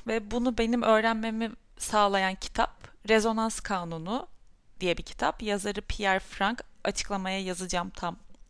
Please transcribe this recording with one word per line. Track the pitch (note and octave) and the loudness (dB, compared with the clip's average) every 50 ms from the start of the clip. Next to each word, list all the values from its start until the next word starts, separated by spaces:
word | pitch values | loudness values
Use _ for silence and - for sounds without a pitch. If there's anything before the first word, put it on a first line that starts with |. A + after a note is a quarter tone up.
| - | -4
ve | A#3 A3 A3+ G#3 G#3 | -2 -2 -2 -2 -2
bunu | A3 B3 A#3+ B3+ A3+ | -2 0 0 2 2
benim | A3+ A3+ A3+ A#3+ A#3+ | 2 2 2 2 4
öğrenmemi | A3+ A3+ A3 G#3+ A3 A3+ A3+ A3 A3 A3+ A3 A3 A3+ A3 - - _ _ - | 4 6 6 6 6 4 2 0 -2 -4 -2 -2 -4 -4 -6 -10 _ _ -14
sağlayan | - - - G#3+ G#3+ G#3 G3 G3 G3 F#3+ F#3+ F#3+ | -10 -4 0 4 4 6 6 4 4 2 2 -2
kitap | - - - - - - - - - - - - - - G#3 | -4 -8 -4 0 0 0 0 -2 -8 -20 -20 -20 -6 2 4
Rezonans | A3 A3 G#3 A3+ A3 A3+ A3+ A3+ - - | 6 6 6 4 2 2 0 -2 -2 -4
Kanunu | - - G3+ F3+ F3 E3 E3 D#3+ D#3+ F#3 A3+ C#4 - - - - - - - _ _ - - - | -4 -4 -2 -2 -2 -4 -6 -6 -4 -4 -4 -4 -6 -8 -16 -20 -20 -20 -20 _ _ -20 -8 -2
diye | F#3 F3 E3 | 0 0 0
bir | - - | 0 -4
kitap. | - - - - D#3 - - A3+ | -8 -4 0 0 0 0 0 -2
Yazarı | G#3+ G3+ G3 G3 G#3 G3 G#3 | -2 -2 -2 -2 -4 -4 -4
Pierre | - - - - G3+ G3 F#3+ F#3+ | -4 -4 -2 0 2 2 2 2
Frank, | - - - - G3 G#3 A#3+ - - - - - - | 0 -4 -4 -2 0 0 0 -2 -8 -14 -12 -6 -4
açıklamaya | G3+ G3 - - - G#3 F#3+ F#3 F#3+ F#3+ G3 | -2 -2 -2 -4 -4 -4 -4 -2 -2 -2 -2
yazacağım | F#3+ F#3 F3+ F3 F#3 F3+ F#3 F3 F3 F#3 | -2 -4 -4 -4 -4 -2 -2 -2 -2 -4
tam | - - F#3 F3 F3+ - - - - - - - | -6 -6 -6 -6 -6 -8 -12 -18 -20 -20 -20 -20